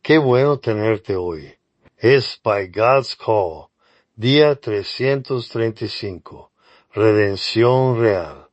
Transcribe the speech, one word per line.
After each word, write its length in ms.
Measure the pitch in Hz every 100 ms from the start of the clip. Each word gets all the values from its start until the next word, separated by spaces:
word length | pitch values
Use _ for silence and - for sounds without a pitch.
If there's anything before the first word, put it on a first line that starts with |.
Qué 160 | - 160
bueno 420 | 135 123 143 143
tenerte 560 | - 107 110 107 - 95
hoy. 380 | 90 80 71 _ _ _ _ _
Es 420 | 113 135 123 -
By 240 | 113 101 95
God's 480 | 92 117 135 123 -
Call, 520 | - 110 90 78 - _ _ _ _ -
día 400 | 117 147 147 139
trescientos 960 | - 104 98 - 131 139 131 131 113
treinta 360 | 117 113 107 110
y 20 |
cinco. 640 | - 104 87 - - - _ _ _ _
Redención 1040 | - 110 107 101 98 - 113 120 131 131 117
real. 480 | 117 95 80 73 _